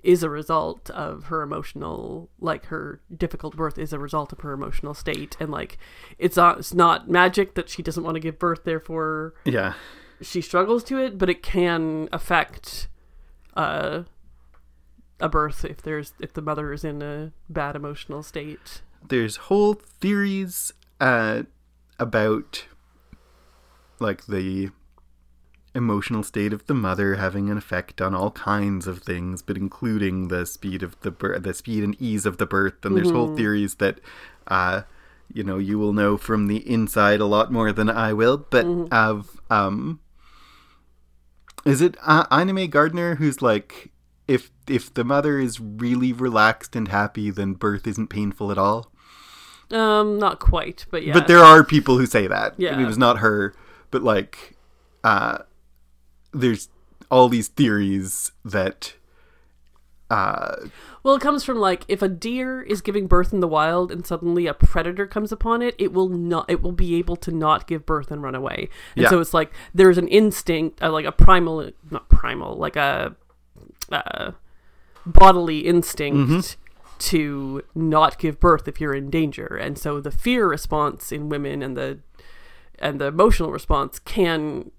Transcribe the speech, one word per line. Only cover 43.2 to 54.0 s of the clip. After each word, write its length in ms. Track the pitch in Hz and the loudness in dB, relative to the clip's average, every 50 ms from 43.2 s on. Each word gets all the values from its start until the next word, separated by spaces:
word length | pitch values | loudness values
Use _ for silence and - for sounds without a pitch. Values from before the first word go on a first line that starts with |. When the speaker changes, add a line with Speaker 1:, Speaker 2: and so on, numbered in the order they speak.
| 156 147 131 - | 0 -2 0 0
Speaker 2:
like, 500 | 131 120 107 104 - _ - - - - _ _ _ _ _ _ _ | 2 2 2 2 -2 _ -20 -20 -20 -20 _ _ _ _ _ _ _
"If, 240 | - 131 123 - - _ _ _ | -2 -2 -2 -2 -8 _ _ _
if 260 | - 139 120 - - _ | -4 -4 -4 -4 -4 _
the 100 | 123 120 | -6 -2
mother 360 | 120 139 143 143 151 143 139 | 0 0 0 2 0 -2 -2
is 200 | 131 120 110 117 | -2 -4 -6 -10
really 540 | 113 107 104 110 120 120 123 123 127 127 120 | -12 -14 -10 -6 -2 -2 0 0 0 -2 -2
relaxed 600 | 120 127 127 113 110 107 110 113 - - - - | -2 -4 0 4 4 4 4 4 0 -10 -10 -6
and 120 | 117 110 95 | -6 -4 -2
happy, 400 | 101 101 104 104 - 107 104 104 | 0 -2 -2 -2 -4 -6 -6 -6
then 220 | 95 101 98 98 95 | -4 -4 -6 -6 -6
birth 340 | 90 - 107 101 98 - | -2 -2 -2 -2 -2 -6
isn't 200 | 117 101 110 107 | -6 -6 -6 -8
painful 440 | - - 104 104 101 95 - 104 101 | -6 -6 -6 -4 -6 -6 -6 -6 -4
at 60 | 101 | -2
all"? 340 | 98 98 101 107 117 113 _ _ _ _ - - - - - - - - - - - _ _ | 0 0 0 0 -2 -6 _ _ _ _ -20 -20 -20 -20 -20 -20 -20 -20 -20 -20 -20 _ _
Speaker 1:
Um, 480 | 233 226 220 214 214 214 214 214 208 202 | -2 0 2 2 4 2 2 2 0 0
not 200 | 208 190 - - | 0 -2 -2 2
quite, 460 | - - 180 165 - - - - - - | 2 2 2 2 -4 -6 -12 -16 -14 -8
but 120 | - 165 - | -8 -6 -4
yeah. 100 | 151 147 | 4 4
Speaker 2:
But 140 | 175 151 | 4 6
there 120 | 156 175 175 170 | 10 12 12 12
are 200 | 156 156 160 151 | 12 12 12 10
people 340 | - 156 147 - - 127 | 8 4 2 4 4 4
who 80 | 127 127 | 4 4
say 220 | - - 113 98 | 4 2 2 2
that. 260 | 92 98 98 110 110 - | 2 0 0 -2 -4 -4
Speaker 1:
Yeah. 220 | - 180 170 147 131 | -4 -4 -2 0 0
Speaker 2:
It 60 | 131 | -2
was 120 | 113 107 | 0 2
not 220 | 117 131 117 120 107 | 4 4 4 4 4
her, 360 | 110 110 107 104 98 101 - - - - - - - - | 4 2 4 2 0 -2 -4 -10 -20 -20 -20 -20 -14 -4
but, 120 | - 131 | -4 0